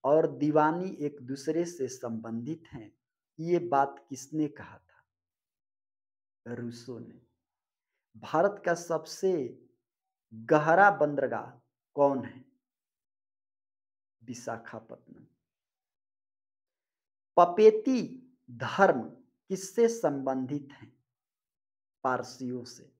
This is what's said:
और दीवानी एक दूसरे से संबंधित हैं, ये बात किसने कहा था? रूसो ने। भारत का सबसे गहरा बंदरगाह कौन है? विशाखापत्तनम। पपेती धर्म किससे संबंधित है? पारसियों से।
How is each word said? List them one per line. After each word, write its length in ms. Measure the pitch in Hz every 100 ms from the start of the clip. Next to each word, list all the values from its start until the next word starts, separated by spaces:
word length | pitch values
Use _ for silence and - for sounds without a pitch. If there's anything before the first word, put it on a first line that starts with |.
और 220 | 135 156 160
दीवानी 640 | 135 147 151 151 170 185
एक 300 | 151 147 -
दूसरे 440 | 127 135 - 160
से 240 | 170 - 127
संबंधित 760 | - 120 113 113 113 120 160 -
हैं, 320 | 120 104 _ _ _ _ -
ये 180 | 165 175
बात 480 | 117 139 139 - _
किसने 400 | 131 - 156 147
कहा 300 | - - 110
था? 260 | _ _ _ _ _ _ _ _ _ _ _ _ _ _ _ _ 117
रूसो 440 | 120 120 117 - 113
ने। 220 | 117 - _ _ _ _ _ _ _ _ _ 107
भारत 460 | - 156 196 202 180
का 80 |
सबसे 880 | 170 - 160 160 - 190 175 123 - _ _ _ _ _ _ _
गहरा 560 | 110 113 151 151 175 202
बंदरगाह 600 | 147 147 143 131 113 110 - _ _ _
कौन 300 | 143 139 135
है? 200 | 113 - - _ _ _ _ _ _ _ _ _ _ _ _ _ _ _ _ _
विशाखापत्तनम। 1000 | 117 120 - 113 - 110 - - _ - - _ _ _ _ _ _ _ _ _ _ _ _ _ _ _ _ _ _ _ _ -
पपेती 960 | 175 175 220 214 262 254 - - - _ -
धर्म 520 | 117 127 - 190 135 107 - _ _ _
किससे 400 | 190 - - 226
संबंधित 800 | 226 156 139 135 131 131 147 131
है? 200 | - - _ _ _ _ _ _ _ _ _ _ _
पारसियों 600 | 131 127 117 - 127 123
से। 280 | 120 - -